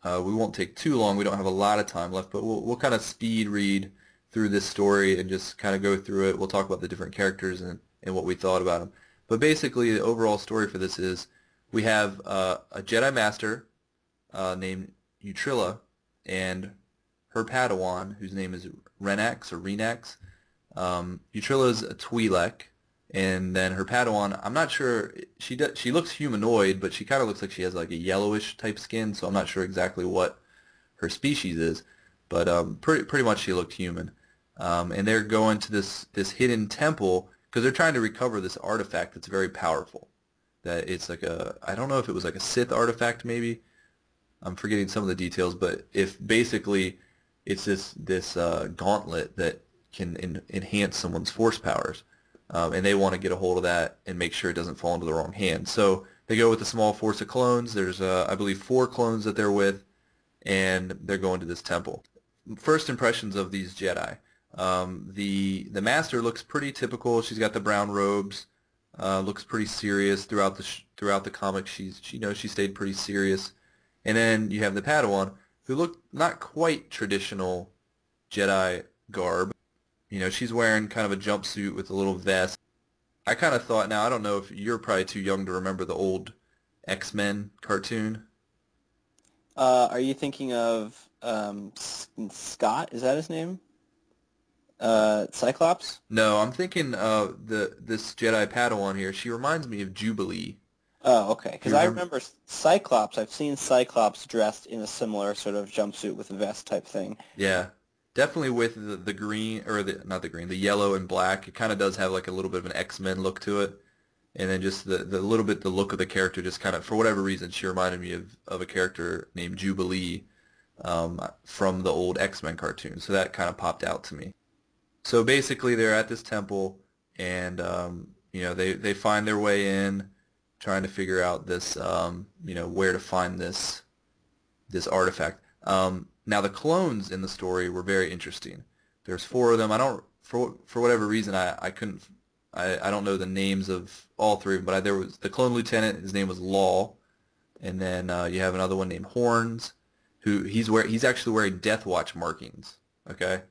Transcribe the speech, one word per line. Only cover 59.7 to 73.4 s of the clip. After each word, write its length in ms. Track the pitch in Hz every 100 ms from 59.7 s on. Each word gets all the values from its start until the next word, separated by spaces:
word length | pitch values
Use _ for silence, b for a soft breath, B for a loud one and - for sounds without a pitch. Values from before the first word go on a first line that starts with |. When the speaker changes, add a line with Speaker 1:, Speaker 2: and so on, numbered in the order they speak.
| 98 _ _ _ _ _ _
Speaker 1:
and 480 | - 95 95 92 92 85
they're 160 | 95 98
going 220 | 92 92
to 60 | 85
this 160 | 87
temple. 420 | - 87 - - _ _ _ _ - 110
First 320 | - 156 156
impressions 460 | 123 123 117 107 98
of 160 | 92
these 220 | 98 92 -
Jedi. 420 | 95 85 - - _ _ _
Um, 540 | - 92 92 92 92 50
the, 540 | 95 101 98 98 95 -
the 100 | 98
Master 400 | 104 139 156 123
looks 220 | 117 113
pretty 280 | - 147 143
typical. 480 | 135 123 120 123 117
She's 180 | 113 110
got 140 | 107
the 60 | 107
brown 280 | 101 104 104
robes. 580 | 101 101 101 98 - - _ _ _ _ -
Uh, 220 | 95 95
looks 240 | 98 101 -
pretty 200 | 113 104
serious 600 | - 104 101 98 98 -
throughout 320 | 104 98 95
the 60 |
sh-, 220 | 95 - - -
throughout 260 | 104 98
the 80 | 98
comic. 340 | - 98 95 98
She's, 360 | - 95 -
she, 140 | - -
you 40 |
know, 120 | 104
she 160 | 101 107
stayed 260 | - 101 98
pretty 180 | 98
serious. 600 | 95 - 101 98 95